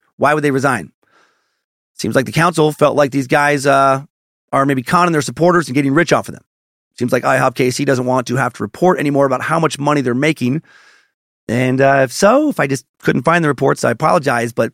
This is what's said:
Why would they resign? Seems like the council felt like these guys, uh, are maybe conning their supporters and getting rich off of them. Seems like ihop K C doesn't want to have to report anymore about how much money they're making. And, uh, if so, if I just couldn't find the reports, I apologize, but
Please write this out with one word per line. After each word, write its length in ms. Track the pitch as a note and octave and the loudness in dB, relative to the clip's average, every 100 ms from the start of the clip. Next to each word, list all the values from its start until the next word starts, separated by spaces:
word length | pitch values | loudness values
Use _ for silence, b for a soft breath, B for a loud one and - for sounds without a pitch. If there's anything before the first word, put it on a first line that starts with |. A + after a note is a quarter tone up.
| _ - | _ -2
Why 180 | B2+ D3+ | 0 2
would 80 | |
they 80 | D3 | 0
resign? 400 | C3+ C3+ A#2+ D#2+ _ _ _ _ _ _ _ _ _ _ - | 0 0 -2 -6 _ _ _ _ _ _ _ _ _ _ -8
Seems 200 | G2+ B2+ | -2 -2
like 120 | B2+ | 0
the 40 | |
council 400 | - E3+ D#3+ D3+ | 0 0 2 0
felt 240 | D3+ D3 C3 | 2 2 2
like 160 | C#3+ | 0
these 140 | C#3 B2+ | 0 -2
guys, 400 | D3 D3 D3 C#3 | 0 2 0 2
uh, 380 | C3+ C3+ C3+ D3 _ _ _ _ | 2 2 0 -4 _ _ _ _
are 140 | C3+ C#3 | 0 0
maybe 160 | C3 | -2
conning 300 | A#2 F3 F3 | 0 0 2
their 100 | D#3 | 0
supporters 440 | C3 B2+ E3+ F3 C#3 | -4 0 0 0 -2
and 60 | |
getting 200 | B2+ C#3 | -2 0
rich 200 | C#3 E3 | 0 2
off 160 | C3 G2 | 0 -2
of 60 | C#2+ | -12
them. 80 | _ _ _ _ _ - | _ _ _ _ _ -8
Seems 120 | A#2+ | -2
like 120 | - | -2
ihop 320 | C3 C3 C3 B2+ | 0 0 0 0
K 160 | B2+ | -2
C 120 | B2 | -2
doesn't 220 | C#3+ C3 B2 | -2 -2 0
want 220 | B2+ B2 | -2 -2
to 80 | C3+ | -2
have 180 | B2 | -4
to 100 | - | -6
report 360 | G#2+ - F3+ F#3 | -10 -2 0 2
anymore 260 | C#3+ C#3 C#3 | 0 0 0
about 160 | B2+ | 0
how 180 | B2+ D#3+ | -2 -2
much 200 | D#3+ - | -2 -2
money 220 | C#3+ D3 | -2 0
they're 120 | B2+ | 0
making. 480 | A#2+ D3 D#3+ B2 C#3+ - b b b b b _ _ - | 0 -2 0 -2 -4 -6 b b b b b _ _ -6
And, 340 | A#2 C3 C3 | -2 0 2
uh, 200 | C3+ C#3 | 2 2
if 100 | C3 | 0
so, 360 | - G3 C4 D4+ | 2 2 4 0
if 100 | - | -2
I 80 | C#3 | -2
just 180 | C3+ - _ | -4 -8 _
couldn't 240 | - - | -2 0
find 200 | C3 E3+ | 2 2
the 60 | D#3+ | 2
reports, 340 | B2+ C3+ D3 | 0 0 0
I 60 | B2 | -2
apologize, 640 | A2+ D#3 F3+ C#3 A#2+ A#2 | 0 0 0 0 -2 -2
but 180 | - A2+ | -4 -4